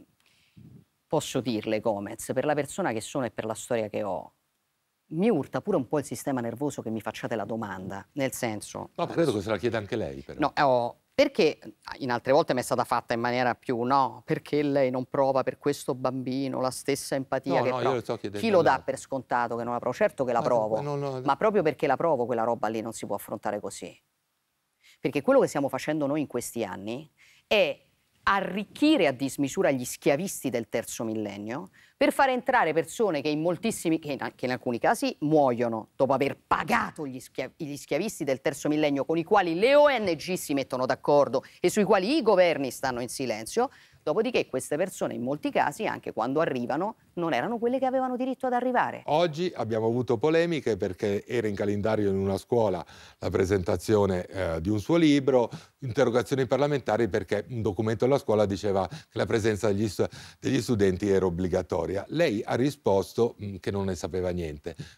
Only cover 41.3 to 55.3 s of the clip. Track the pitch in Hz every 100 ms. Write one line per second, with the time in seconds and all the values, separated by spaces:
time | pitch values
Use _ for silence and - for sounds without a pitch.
41.3 | 127 - - 180 214 185 208 190 311 220
42.3 | 185 175 135 135 - 131 120 123 - 127
43.3 | 107 113 - 233 - - _ - 165 240
44.3 | 208 - 131 - 147 190 - 160 117 120
45.3 | 147 - 185 127 - 190 113 - - 117
46.3 | 143 160 131 120 135 202 - _ - 165
47.3 | 120 160 233 240 254 254 262 254 247 254
48.3 | 247 254 240 254 240 131 117 - 151 170
49.3 | 147 180 - 113 110 113 120 123 120 151
50.3 | 165 170 160 117 98 101 92 107 101 -
51.3 | 123 107 101 104 104 107 110 101 95 98
52.3 | 95 - 120 107 90 - - - - 95
53.3 | 95 92 101 87 92 - 104 101 90 -
54.3 | 98 87 82 85 107 95 170 156 143 135